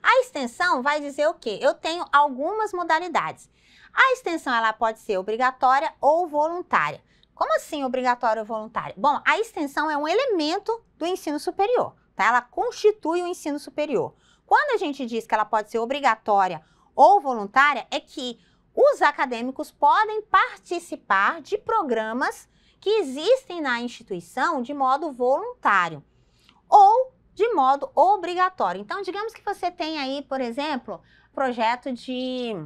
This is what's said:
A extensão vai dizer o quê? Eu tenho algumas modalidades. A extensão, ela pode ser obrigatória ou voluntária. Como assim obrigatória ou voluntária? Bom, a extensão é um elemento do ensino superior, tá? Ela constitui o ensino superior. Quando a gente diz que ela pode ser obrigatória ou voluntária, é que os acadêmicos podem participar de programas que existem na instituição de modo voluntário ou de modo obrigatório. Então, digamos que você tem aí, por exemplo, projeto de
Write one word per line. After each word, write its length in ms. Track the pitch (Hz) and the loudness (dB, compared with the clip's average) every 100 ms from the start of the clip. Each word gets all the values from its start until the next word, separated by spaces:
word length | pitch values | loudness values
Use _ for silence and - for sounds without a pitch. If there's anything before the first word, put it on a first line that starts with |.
A 180 | - 508 | 4 4
extensão 640 | 494 302 247 - 359 302 | 2 -4 -8 -2 0 0
vai 160 | 262 302 | 0 -2
dizer 260 | 285 277 294 | -4 -2 -2
o 60 | |
quê? 240 | 339 240 196 | -2 -8 -2
Eu 120 | 269 | 0
tenho 320 | 330 330 339 320 | 0 -4 -6 0
algumas 600 | 285 294 254 302 427 427 | 2 2 0 -4 -4 -4
modalidades. 800 | 359 349 320 359 247 160 - - _ _ _ - | -4 -2 -2 0 -4 -4 -10 -20 _ _ _ -8
A 200 | - 523 | 2 4
extensão, 420 | 508 392 330 302 | 4 -2 -4 0
ela 200 | 240 226 | 0 0
pode 260 | 220 226 220 | 0 -2 -4
ser 180 | - 190 | -4 -4
obrigatória 760 | 185 226 254 254 254 269 302 - | -2 0 -2 2 2 4 2 0
ou 280 | 262 320 349 | 2 4 2
voluntária. 720 | 294 302 349 349 202 151 151 _ _ _ | 0 -2 -2 -2 0 0 -6 _ _ _
Como 220 | - 392 622 | -6 0 0
assim 280 | - 302 | -2 -6
obrigatória 580 | 262 247 254 247 240 220 | -4 -2 -2 0 0 -2
ou 40 | 214 | -4
voluntária? 480 | 220 214 - 147 156 | -8 -6 -8 -8 -2
Bom, 220 | 254 269 - | 0 0 0
a 140 | 311 | 0
extensão 500 | 453 - 285 320 302 | -2 -6 -6 -4 -2
é 80 | 294 | -2
um 100 | 302 | 0
elemento 760 | 392 554 381 302 370 403 453 _ _ | 0 0 0 0 -2 -4 -8 _ _
do 80 | 320 | -6
ensino 340 | 370 - 294 | -6 -6 -6
superior, 560 | - - 440 494 165 _ _ - | -6 -2 0 0 -2 _ _ -2
tá? 100 | 196 | 0
Ela 160 | 240 | 0
constitui 800 | 240 - 453 - 427 427 311 349 | -2 -6 -6 0 0 0 -4 -4
o 60 | 349 | -4
ensino 300 | 359 311 285 | -8 -8 -8
superior. 560 | 294 - 302 226 123 _ _ _ _ | -8 -8 -4 -2 -4 _ _ _ _
Quando 300 | 440 587 440 | 0 2 -2
a 20 | |
gente 280 | 349 269 247 | -4 -6 -6
diz 200 | 233 220 | -8 -2
que 80 | |
ela 120 | 214 208 | -2 0
pode 260 | 220 214 | -2 -2
ser 80 | 226 | -6
obrigatória 840 | 233 285 269 220 - 202 185 160 _ _ _ - | -4 0 0 0 0 0 0 -4 _ _ _ 4
ou 240 | 294 403 | 6 6
voluntária, 680 | 294 240 202 254 285 262 190 | 2 -6 -2 2 2 2 -6
é 100 | 285 | -8
que 400 | _ - 247 233 _ _ _ - | _ -10 -10 -10 _ _ _ 2
os 260 | 554 494 | 2 4
acadêmicos 680 | 311 294 277 233 247 262 302 | 0 0 -4 -4 -6 -8 -12
podem 500 | _ 285 339 427 427 | _ 4 4 2 -2
participar 1160 | 415 381 466 - - 349 - 294 _ 196 208 330 | 2 2 2 -4 -8 -8 -8 -14 _ 2 2 -2
de 160 | 269 440 | -6 -8
programas 920 | - 453 311 220 220 233 320 453 - _ _ _ | -2 -2 0 -2 -2 -4 -4 -6 -18 _ _ _
que 100 | 381 | -2
existem 720 | 440 302 254 330 508 - 349 | 0 -2 -4 2 2 0 -6
na 180 | 285 240 | -4 -2
instituição 800 | 240 - - 180 - - 311 302 | -4 -12 -12 -12 -8 -2 -2 -2
de 120 | 240 | -4
modo 380 | 285 262 277 320 | -2 0 0 -2
voluntário 920 | 240 247 285 453 494 262 196 175 151 _ _ _ _ _ _ _ | -2 0 0 -2 -4 2 2 0 -6 _ _ _ _ _ _ _
ou 460 | 415 392 466 523 _ _ | 8 10 8 2 _ _
de 180 | - 440 | -2 0
modo 360 | 392 262 285 262 - | 2 2 2 -2 2
obrigatório. 880 | 339 415 349 349 370 370 202 180 | 4 4 -2 -2 -2 -2 -4 -4
Então, 200 | 208 370 | -8 -8
digamos 320 | 370 381 440 | -8 -8 -10
que 100 | - | -10
você 280 | - 392 349 | -10 -6 -6
tem 260 | 359 311 311 | -6 -8 -6
aí, 240 | 269 277 | -6 -6
por 180 | 285 262 | -6 -6
exemplo, 640 | 247 233 294 269 - 175 _ _ _ | -6 -6 -6 -6 -8 -16 _ _ _
projeto 580 | - 269 240 226 247 277 | -4 -4 0 -2 -2 -6
de 600 | 247 - 254 254 254 240 202 | -10 -8 -6 -6 -6 -6 -8